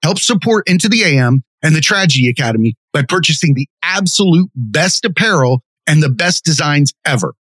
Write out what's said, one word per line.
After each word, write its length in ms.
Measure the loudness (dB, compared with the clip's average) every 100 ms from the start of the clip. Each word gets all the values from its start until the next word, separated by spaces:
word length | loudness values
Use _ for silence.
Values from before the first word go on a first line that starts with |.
Help 160 | -2 -2
support 480 | 0 0 0 0 2
Into 200 | 0 2
the 140 | 0
A 160 | 2 2
M 240 | 2 2 -2 _
and 100 | -2
the 60 | 0
Tragedy 480 | 0 0 2 2 0
Academy 480 | 0 -2 0 -2 -2 _
by 100 | -4
purchasing 520 | -2 -2 0 -2 0
the 120 | 0 -2 _
absolute 680 | -4 -2 -2 0 2 2 2
best 500 | -4 -4 -2 0 -2
apparel 600 | -4 -2 0 2 2 0 _ _ 0
and 120 | 2
the 100 | 2
best 340 | 0 0 -2
designs 480 | -2 -2 0 0 0 -2
ever. 300 | -4 -2 -4 -10